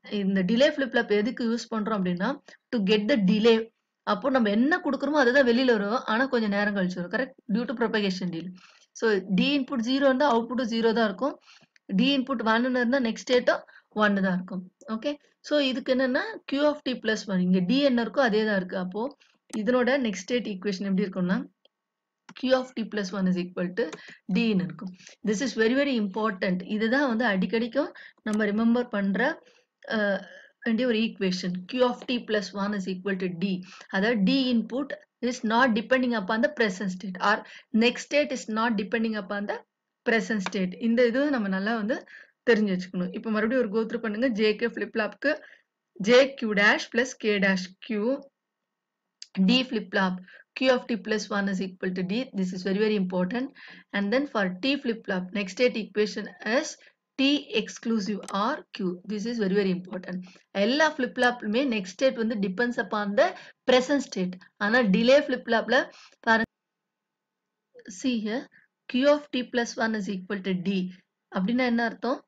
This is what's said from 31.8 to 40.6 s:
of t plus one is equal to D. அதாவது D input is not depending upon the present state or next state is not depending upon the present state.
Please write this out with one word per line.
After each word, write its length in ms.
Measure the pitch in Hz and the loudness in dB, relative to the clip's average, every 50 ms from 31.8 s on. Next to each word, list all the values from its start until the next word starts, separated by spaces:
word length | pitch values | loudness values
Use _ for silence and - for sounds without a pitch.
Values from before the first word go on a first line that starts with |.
of 160 | 247 247 247 - - | 2 2 0 -4 -6
t 140 | - 254 240 | -4 -4 -4
plus 300 | - - 214 208 196 - | -2 -2 -2 -2 -2 -4
one 200 | - 202 196 202 | -6 -4 -4 -2
is 140 | 214 202 185 | -4 -4 -4
equal 300 | 190 185 180 - 202 190 | -6 -6 -6 -4 -6 -4
to 120 | 185 190 180 180 | -2 -4 -6 -4
D. 180 | 165 196 196 185 180 180 - - - - - | -4 -2 -2 -2 -6 -8 -14 -20 -20 -16 -6
அதாவது 320 | - 196 196 226 247 214 | -2 0 0 0 2 2
D 100 | 190 208 269 277 262 254 | 2 2 2 2 2 2
input 400 | 247 226 - - 226 262 294 277 - - - _ _ _ - | 0 0 -2 -2 -6 -6 -6 -6 -10 -14 -14 _ _ _ -4
is 140 | 240 240 - | -4 -4 -4
not 260 | - 214 220 233 262 269 | -2 0 4 4 4 4
depending 420 | 208 233 226 - 262 262 254 247 240 | 2 0 2 0 0 2 2 0 -2
upon 240 | 220 185 180 220 220 | -2 -2 -2 0 0
the 100 | 254 294 | 0 -2
present 380 | 294 - 233 208 185 - 214 190 | 2 0 0 0 0 -4 -6 -6
state 260 | 180 - - 190 180 185 | -6 -6 -10 -10 -6 -2
or 160 | 190 202 214 214 - - - - - _ - | 0 0 0 0 -2 -14 -20 -20 -16 _ 0
next 280 | 214 233 247 240 - - | 2 2 2 2 -2 -8
state 260 | - - 285 294 - | 0 2 2 2 2
is 140 | 269 - - - | -4 -8 -6 -4
not 220 | 220 220 226 240 226 | -2 0 0 0 0
depending 420 | 202 214 - - 233 226 226 220 | -2 -2 -2 -2 -2 -2 -2 -2
upon 320 | 214 196 190 208 202 208 202 | -6 -6 -6 -6 -6 -4 -6
the 80 | 415 480 - _ _ _ _ _ _ _ _ | -8 -8 -10 _ _ _ _ _ _ _ _
present 340 | 240 226 220 190 185 226 208 | 2 2 2 0 0 -4 -4
state. 320 | 185 - - 202 | -4 -4 -2 -2